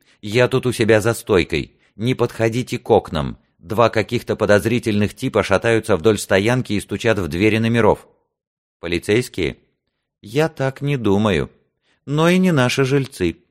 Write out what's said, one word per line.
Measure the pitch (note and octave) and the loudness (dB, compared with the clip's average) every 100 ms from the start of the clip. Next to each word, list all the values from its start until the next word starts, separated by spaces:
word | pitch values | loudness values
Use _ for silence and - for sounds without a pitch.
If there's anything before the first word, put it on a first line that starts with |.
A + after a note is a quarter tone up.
| _ _ | _ _
Я | G#2 A2+ B2 | -4 0 2
тут | C3 B2 | 0 -2
у | |
себя | A2 A2 A2 | 0 4 4
за | G#2 | 2
стойкой. | A2+ - F#2+ D2+ D#2 - _ _ - | -2 0 0 2 -2 -6 _ _ -6
Не | A#2 | -4
подходите | B2+ A#2+ - A2+ A#2 B2 B2 | -2 -2 -2 -2 -2 -6 -6
к | - | 2
окнам. | G#2+ - D#2+ C2 A1+ _ _ | 2 2 -4 -6 -8 _ _
Два | F2 G2+ A2+ | -6 0 2
каких-то | A2 G2+ A#2+ - G#2 | 0 -2 -4 -4 -2
подозрительных | G2+ G#2 A2 A#2+ A2+ G#2 G#2 | 2 2 2 -2 -2 -2 -2
типа | - C3 G#2+ | -4 -4 -2
шатаются | F#2 F#2+ A#2 A2+ - F#2 | 2 0 2 0 0 0
вдоль | G#2+ G#2 | 2 0
стоянки | - G2 G#2 B2+ A2+ | 0 0 2 0 -2
и | G2+ | -6
стучат | - G2+ A2+ G#2 | -6 -4 -2 -2
в | E2 | -2
двери | E2+ G#2+ A2 | 0 2 2
номеров». | A2+ A#2 G#2 D2+ - _ _ _ _ _ _ _ | 0 2 2 2 -4 _ _ _ _ _ _ _
«Полицейские?» | E2+ F2 - G#2+ B2 - D2 - _ _ _ _ _ _ | -6 -4 0 -2 -2 -4 -6 -6 _ _ _ _ _ _
«Я | G2+ B2+ D#3+ | -6 -2 -2
так | - C3+ - | -2 -6 -4
не | C#3+ C#3 | -4 -2
думаю. | A2 G2 G#2+ E2 B1+ _ _ _ _ _ - | 0 2 2 0 -4 _ _ _ _ _ -6
Но | D3 E3+ | 0 2
и | F3+ | 2
не | F#3 | 2
наши | D3+ B2 - | 2 2 0
жильцы». | C3 C#3 C3 - F2+ - _ | 0 0 -2 -4 -4 -4 _